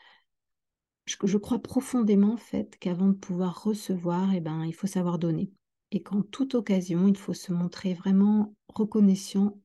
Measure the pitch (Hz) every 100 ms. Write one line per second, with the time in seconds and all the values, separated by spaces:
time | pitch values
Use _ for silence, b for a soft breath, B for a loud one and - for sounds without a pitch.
0 | b b b _ _ _ _ _ _ _
1 | - - 202 202 - 233 - 254 - 254
2 | 214 202 202 226 - 202 208 - 185 175
3 | 196 196 - 180 185 170 208 214 - 185
4 | 175 175 190 190 160 160 160 165 196 185
5 | 175 170 170 160 196 - _ _ _ 202
6 | - 202 - - 269 247 208 190 180 170
7 | 196 196 - 180 - 175 175 - 190 175
8 | 196 196 202 214 208 - - - 220 220
9 | 202 190 - 196 202 -